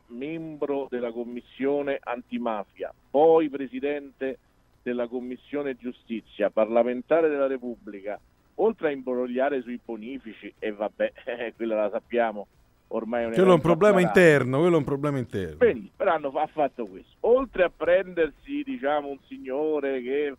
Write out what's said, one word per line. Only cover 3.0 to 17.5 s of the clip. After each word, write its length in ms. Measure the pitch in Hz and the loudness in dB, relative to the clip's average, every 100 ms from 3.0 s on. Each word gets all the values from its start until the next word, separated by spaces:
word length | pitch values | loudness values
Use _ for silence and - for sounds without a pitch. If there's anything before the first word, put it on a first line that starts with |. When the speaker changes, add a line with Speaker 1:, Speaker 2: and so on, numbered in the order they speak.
| _ | _
Speaker 1:
poi 380 | 135 160 165 156 | 4 6 6 4
presidente 920 | 139 131 127 139 147 139 - 135 123 _ _ _ _ | -4 -8 -6 -6 -6 -10 -8 -8 -8 _ _ _ _
della 240 | 123 120 117 | -6 -4 -4
commissione 680 | 127 123 123 - 143 143 127 | -6 -8 -12 -8 -6 -6 -6
giustizia, 720 | 120 - - 110 - - 101 | -10 -12 -10 -10 -8 -2 0
parlamentare 800 | - 110 117 120 123 - 160 160 | 2 2 2 2 -2 0 2 2
della 160 | 143 135 | 2 -2
Repubblica, 720 | 131 123 117 107 101 98 98 _ _ _ - | -2 -8 -12 -14 -12 -10 -12 _ _ _ -2
oltre 320 | 208 220 160 | -2 0 -4
a 20 | |
imbrogliare 720 | 139 127 123 127 123 139 139 | -4 -4 -2 -2 -2 0 -2
sui 180 | 123 120 | -4 -10
bonifici, 680 | - 113 110 135 113 101 104 - | -10 -12 -10 -12 -14 -16 -16 -8
e 140 | 110 | -8
vabbè, 400 | 104 104 - 107 - - 120 113 | -4 -6 -2 -4 -4 -10 -8 -8
<laughs> 40 | - | -6
quella 200 | 113 107 | -2 0
la 60 | 104 | 0
sappiamo, 560 | 107 - 117 113 104 95 _ _ _ - | -4 -2 0 0 -2 -12 _ _ _ -8
ormai 340 | 110 110 120 | -6 -4 -2
è 40 | 117 | 0
Speaker 2:
Quello 80 | 113 | 4
è 40 | |
un 40 | |
Speaker 1:
un'evento 220 | 190 175 156 | 6 6 4
Speaker 2:
problema 280 | 165 208 - | 4 6 6
Speaker 1:
acclarato. 200 | 175 - | 4 8
Speaker 2:
interno, 400 | 175 143 120 135 | 8 8 4 2
quello 160 | 175 | 4
è 40 | 165 | 4
un 60 | |
problema 340 | 135 139 147 139 | 2 -2 -2 -2
interno. 380 | 120 107 87 76 | -4 -4 -6 2
Speaker 1:
Benissimo, 340 | 240 131 95 - | 2 2 -6 -4
però 160 | 196 | 0
hanno 180 | 160 143 | 0 -2
fa-, 100 | 143 | -4
ha 40 | 151 | -4
fatto 380 | 156 139 - 107 | 0 -2 -2 -10
questo. 260 | 92 - _ | -12 -20 _
Oltre 420 | 196 247 269 | 4 4 2